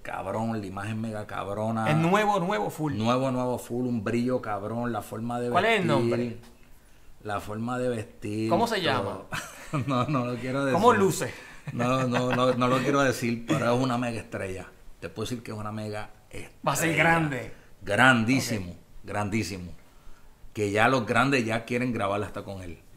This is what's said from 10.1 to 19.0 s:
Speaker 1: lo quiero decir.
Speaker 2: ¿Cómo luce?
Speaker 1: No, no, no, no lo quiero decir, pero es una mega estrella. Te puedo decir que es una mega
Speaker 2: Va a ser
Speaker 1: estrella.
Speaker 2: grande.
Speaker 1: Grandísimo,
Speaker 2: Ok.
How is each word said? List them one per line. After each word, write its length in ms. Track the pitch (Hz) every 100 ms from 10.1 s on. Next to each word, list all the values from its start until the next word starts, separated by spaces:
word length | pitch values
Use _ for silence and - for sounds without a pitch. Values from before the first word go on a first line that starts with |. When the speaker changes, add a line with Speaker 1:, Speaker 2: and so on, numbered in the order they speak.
| 147 123
Speaker 1:
lo 100 | 123
quiero 280 | 127 131 139
decir. 80 |
Speaker 2:
¿Cómo 200 | 127 226
luce? 400 | 220 190 - 123 - - - -
Speaker 1:
No, 320 | 123 120 131 127
no, 280 | 123 123 123
no, 180 | 127
no 140 | 123 123
lo 100 | 131
quiero 240 | 127 139
decir, 420 | 135 120 120 117 117
pero 260 | 151 117
es 80 | 120
una 140 | 131 120
mega 220 | 123 113
estrella. 480 | - 104 98 92 85 - - -
Te 100 | 85
puedo 180 | - 107
decir 140 | 123
que 80 | 113
es 60 | 107
una 140 | 107
mega 400 | 107 107 104 101 - - - - - -
Speaker 2:
Va 60 |
a 20 | 139
ser 140 | 165
Speaker 1:
estrella. 200 | 151 165
Speaker 2:
grande. 440 | 165 156 131 110 - - -
Speaker 1:
Grandísimo, 920 | 92 101 127 123 110 131 - 110 87
Speaker 2:
Ok. 40 | 85 - -